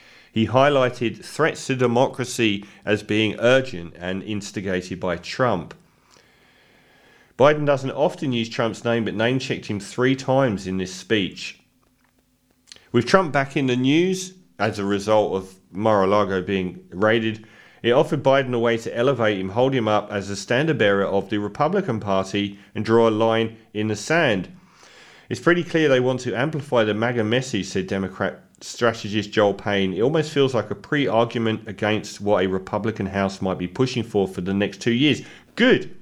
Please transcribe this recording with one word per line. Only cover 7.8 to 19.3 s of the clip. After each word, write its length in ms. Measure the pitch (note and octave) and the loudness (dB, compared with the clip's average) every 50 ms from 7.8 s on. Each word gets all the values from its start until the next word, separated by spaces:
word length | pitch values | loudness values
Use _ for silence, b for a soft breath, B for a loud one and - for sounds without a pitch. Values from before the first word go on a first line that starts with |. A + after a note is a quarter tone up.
| C3 C3 | -2 -4
often 400 | - - D3+ E3+ - - D#3+ C#3 | -2 0 -2 -2 -2 -2 -4 -2
use 160 | B2 A#2 A2+ A2+ | -2 -2 -2 -4
Trump's 360 | - - A#2+ A2+ G2 - - | -2 -2 -2 -2 -2 -4 -2
name, 200 | A#2+ A#2 A#2 A2 | -2 0 0 0
but 100 | G2 E2+ | -2 0
name-checked 520 | G2+ A2 A#2+ C3 C3+ C3 - A2+ E2+ - | 0 0 0 0 0 -2 -4 -6 -6 -6
him 140 | - G#2+ G2 | -6 -8 -8
three 360 | - - - - B2 C3 B2+ | -8 -8 -2 0 0 2 0
times 500 | C3 - - C3 C3+ C#3 B2 G2+ F#2 F#2+ | 0 0 0 2 2 2 2 0 -2 -4
in 100 | F#2 F#2 | -4 -4
this 160 | F#2+ F#2 F2+ | -4 -4 -6
speech. 680 | - - - - A2+ G#2 F#2+ D#2+ - - - - - - _ _ _ _ _ _ _ _ _ _ _ _ _ _ _ _ _ _ _ _ _ B B B B B | -8 -12 -4 -2 0 0 0 -2 -6 -10 -14 -14 -16 -18 _ _ _ _ _ _ _ _ _ _ _ _ _ _ _ _ _ _ _ _ _ B B B B B
With 160 | - A#2+ A#2 | 0 0 4
Trump 260 | - - F#3+ F#3 D3+ | 4 4 4 4 2
back 240 | C3+ C#3+ C3+ C#3 - | 0 0 -2 0 -2
in 100 | D#3 C3+ | -2 0
the 100 | B2+ B2 | 0 0
news 580 | B2 B2+ C3 C#3+ E3 F3+ F#3+ F#3 F#3 - - - - _ _ _ - | 2 2 2 4 4 2 2 0 -2 -6 -10 -14 -20 _ _ _ -4
as 200 | G2+ A2 F#2 G#2 | -2 -2 -2 -2
a 60 | G2 | -2
result 500 | G2 G2+ G2 G2 G#2 G#2+ G#2+ G#2 D2 F2 | -2 -2 -2 2 2 4 4 4 2 0
of 200 | F#2+ F#2 - - - _ _ | -4 -6 -8 -16 -20 _ _
Mar-a-Lago 680 | - F#2 G#2+ A2 G#2+ G2 F#2+ F#2+ G2+ G#2 G2+ F#2+ G2 F#2+ | -8 -2 0 2 4 4 4 4 4 4 2 2 0 -2
being 380 | F2+ G2 G2+ F#2+ F#2 F2+ F2 F2+ - - | -2 -2 -2 -2 -2 -4 -8 -12 -16 -14
raided, 560 | E2+ F2+ G#2 G#2+ A2+ A#2+ A2 A2 A2 A2 B B B B B B B B | -4 0 2 2 2 2 0 -2 -4 -6 B B B B B B B B
it 100 | - A#2 | 0 2
offered 300 | A#2+ C#3 D#3 - E3+ C#3 | 4 4 2 2 -2 0
Biden 320 | A2 C3+ C3+ C#3 C3+ B2 B2 | 2 2 2 2 2 0 -2
a 40 | A#2 | 0
way 180 | A2+ A#2 A#2 | 0 0 0
to 200 | A2+ - - - | 0 -4 -6 -4
elevate 420 | A#2 A#2+ C#3 C#3 A#2 A2+ G#2+ | 0 0 0 2 2 2 0